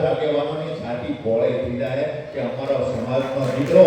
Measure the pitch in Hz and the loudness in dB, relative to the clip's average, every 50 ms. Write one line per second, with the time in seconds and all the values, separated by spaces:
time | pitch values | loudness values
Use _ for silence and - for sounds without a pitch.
0 | - - - - 156 151 143 - - - 156 156 156 - - - - 117 120 123 | 2 0 0 0 0 0 0 0 0 -2 -4 -4 -6 -6 -6 -6 -6 -6 -6 -6
1 | - - - - - 110 110 113 - - - - - 120 120 120 - - 131 139 | -6 -6 -6 -4 -2 0 2 2 2 2 0 0 -2 -4 -4 -4 -4 -2 -2 -2
2 | 151 - - - - - - 139 123 120 - 131 135 135 139 135 - 127 - 113 | -2 -2 -4 -6 -10 -8 -6 -6 -4 -4 -4 -4 -2 -2 0 0 0 -2 -2 -4
3 | 117 120 - 269 - - - - - - - - 147 - - - 175 | -4 -2 0 0 0 -2 -2 -2 -2 0 0 -2 0 6 8 8 10